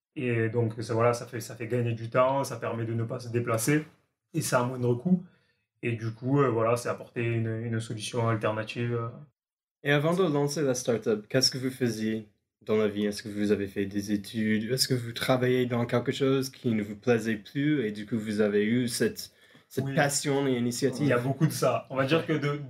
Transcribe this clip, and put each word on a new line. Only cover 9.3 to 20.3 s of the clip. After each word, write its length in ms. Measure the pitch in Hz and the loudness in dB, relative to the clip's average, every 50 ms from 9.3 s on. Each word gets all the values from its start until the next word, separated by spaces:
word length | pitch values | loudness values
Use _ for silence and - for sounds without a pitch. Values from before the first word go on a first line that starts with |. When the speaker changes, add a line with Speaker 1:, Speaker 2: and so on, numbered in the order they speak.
| _ _ _ _ _ _ _ _ _ _ - | _ _ _ _ _ _ _ _ _ _ 0
Speaker 2:
Et 60 | 143 | 2
avant 220 | 143 147 147 160 175 | 2 4 4 2 2
de 100 | 180 190 | 2 2
lancer 380 | 165 147 143 143 143 143 165 | 2 4 2 2 0 0 0
la 140 | 151 135 123 | 0 2 0
startup, 520 | - - - 117 107 - 120 110 104 104 - | 0 0 0 0 2 2 0 0 0 -2 0
qu'est-ce 240 | - 131 131 - | 2 2 2 2
que 60 | - 131 | 0 -2
vous 120 | 127 131 | -4 -4
faisiez 600 | 131 - 131 120 107 107 110 110 110 110 107 - _ _ _ _ _ _ | -2 0 0 0 0 0 -2 -2 -2 -4 -6 -10 _ _ _ _ _ _
dans 160 | 104 - 110 107 | _ 0 2 2
la 100 | 107 104 | 2 2
vie ? 180 | 101 101 104 | 2 0 0
Est-ce 160 | 104 101 - | 0 -2 -4
que 60 | - 107 | -8 -8
vous 240 | 101 104 104 101 | -4 -2 2 2
avez 160 | 104 98 101 98 | 2 2 2 -2
fait 180 | - 104 101 | -2 -2 -4
des 280 | 98 98 101 98 104 104 | -2 -2 -4 -2 -2 -2
études ? 580 | 101 98 - - 113 110 107 110 107 113 107 | -4 -4 -4 -4 -2 0 2 2 0 0 0
Est-ce 160 | 127 131 - - | -2 -2 -2 -2
que 60 | 131 | -2
vous 180 | 123 117 117 | -2 -2 -6
travaillez 540 | 113 - - - 131 123 123 127 127 127 127 | -8 -4 0 2 2 4 4 2 2 2 2
dans 200 | 123 123 117 120 | 0 0 -2 0
quelque 280 | 117 - 120 120 - 120 | 0 0 0 0 -2 -2
chose 360 | - 135 135 135 135 131 131 | 0 0 2 2 0 -2 -4
qui 220 | - - - 127 110 | -8 -4 -2 0 0
ne 80 | 107 | 0
vous 140 | 104 104 104 | -2 -4 -8
plaisait 400 | 101 - 123 120 113 104 113 110 | -4 0 2 2 2 2 0 -4
plus 500 | 104 98 - - 143 139 151 151 143 113 | -4 -6 -8 -4 -2 0 2 2 0 0
et 60 | 107 | -2
du 140 | 104 104 104 | -4 -6 -6
coup 120 | - 123 110 | -4 -4 -4
vous 220 | 104 110 107 104 | -2 -2 0 2
avez 240 | 107 104 101 104 104 | 2 2 4 2 2
eu 240 | 107 117 123 123 117 | 4 2 2 0 0
cette, 460 | - - 123 104 - - - - _ _ _ _ - - _ _ | 0 0 0 -2 -2 -4 -10 -16 _ _ _ _ -20 -20 _ _
cette 160 | - 135 131 | -6 -4 -4
Speaker 1:
Oui. 100 | 139 135 | -2 0
Speaker 2:
passion 540 | 143 147 143 143 - - 147 | 2 2 2 0 0 0 0